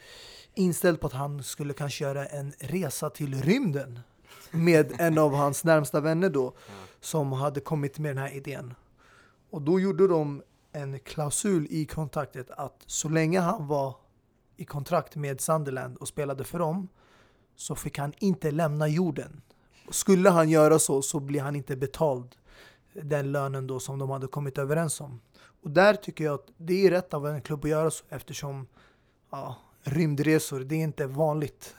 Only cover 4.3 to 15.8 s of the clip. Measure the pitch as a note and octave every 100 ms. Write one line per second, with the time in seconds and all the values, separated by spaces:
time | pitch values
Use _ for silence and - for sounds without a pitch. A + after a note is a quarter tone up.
4.3 | - - E3 E3+ D#3+ D3 - E3+ D#3 D3+
5.3 | C#3 C#3+ C#3 E3 D#3 D3 D#3 D3+ D#3+ F#3+
6.3 | C#3+ B2+ - - G2 F#2+ - - D#3+ C#3
7.3 | C3 C#3+ C#3 - D#3 C#3 - D3+ C3+ C#3
8.3 | C#3 C#3+ C3+ B2 A#2+ _ _ _ _ _
9.3 | _ - E3 C#3+ F#3 F#3+ E3 F#3+ E3 D3
10.3 | C#3 - _ _ D3+ C#3 C3+ - - D3
11.3 | - G#3 F3+ D3+ D#3+ D3+ - D3+ D#3+ C#3
12.3 | C#3 A#2+ - C3+ _ - - D#3 D#3+ D#3+
13.3 | F#3 E3+ A3+ C#3+ D3 C3+ B2 _ _ _
14.3 | _ _ - - D3 C3+ F3 - D3+ C#3+
15.3 | C3+ - D#3+ C#3 C3